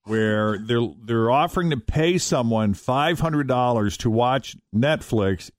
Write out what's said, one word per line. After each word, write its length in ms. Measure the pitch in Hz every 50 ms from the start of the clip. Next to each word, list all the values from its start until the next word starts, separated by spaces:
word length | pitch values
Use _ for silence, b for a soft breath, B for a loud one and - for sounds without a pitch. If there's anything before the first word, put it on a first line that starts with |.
| _
where 540 | 104 110 110 110 107 107 107 107 107 107 101
they're, 280 | 110 110 120 117 117 98 71 98 113
they're 280 | 107 117 113 113 113
offering 380 | 127 143 160 175 - 185 175 170
to 60 | 147 123
pay 400 | - - - 156 160 170 180 175
someone 540 | - - 170 135 120 117 113 110 107 104 95
five 460 | - - - 127 139 147 165 175 147
hundred 260 | 156 165 156 147 143 131
dollars 500 | 131 123 123 123 120 113 104 104 - -
to 120 | - 120
watch 440 | 107 113 120 123 131 135 - - - - _ _ -
Netflix 720 | 107 127 147 156 - - - 123 107 98 95 95 90 - - -